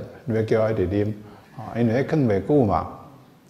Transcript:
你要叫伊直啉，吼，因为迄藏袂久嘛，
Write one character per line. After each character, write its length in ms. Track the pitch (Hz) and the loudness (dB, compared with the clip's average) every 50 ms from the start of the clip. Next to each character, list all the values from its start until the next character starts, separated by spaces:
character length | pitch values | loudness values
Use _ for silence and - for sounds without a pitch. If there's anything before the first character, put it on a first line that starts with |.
| 107 - - - - | -8 -10 -16 -12 -6
你 80 | - 110 | -2 -2
要 60 | 110 | 0
叫 280 | 113 110 117 113 110 110 | 0 2 2 2 2 2
伊 40 | 110 | 0
直 120 | 110 92 87 | 0 -2 0
啉， 260 | 95 104 104 104 107 - - - - - - - - | 0 0 0 -2 -4 -8 -12 -20 -20 -20 -20 -20 -18
吼， 80 | - 110 104 - | -16 -14 -8 -2
因 140 | 113 120 117 | 0 0 2
为 160 | 110 131 139 | 2 0 0
迄 40 | - | 0
藏 100 | 165 160 | 0 0
袂 260 | 139 117 101 95 92 | 2 2 2 0 0
久 180 | - 147 147 127 | 2 2 4 4
嘛， 220 | 101 90 80 87 - - - - - - - - - - - _ - | 4 2 0 -2 -4 -10 -16 -20 -20 -20 -20 -20 -20 -20 -20 _ -20